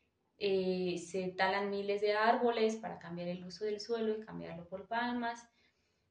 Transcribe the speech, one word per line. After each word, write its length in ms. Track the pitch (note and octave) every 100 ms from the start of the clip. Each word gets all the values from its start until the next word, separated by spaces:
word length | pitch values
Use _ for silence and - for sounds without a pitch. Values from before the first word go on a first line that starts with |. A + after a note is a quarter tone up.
| _ _ _ _
eh, 580 | G3+ F#3+ F#3 F#3 F3+ E3+
se 300 | - F#3+ F3+
talan 400 | F3+ F#3+ G3+ G3+
miles 320 | G3+ G3+ G3+
de 120 | G#3
árboles 640 | G#3 A3+ B3 A#3+ A#3 A3 A3
para 200 | F3 -
cambiar 300 | E3+ E3+ F3
el 180 | F3+ F3+
uso 180 | - G#3+
del 140 | G#3
suelo 380 | - A#3 A3 A3
y 80 | -
cambiarlo 420 | F3 E3 E3 F3
por 200 | F#3+ G3+
palmas, 600 | A#3 A#3+ B3 A#3 A#3+ - _ _ _ _ _ _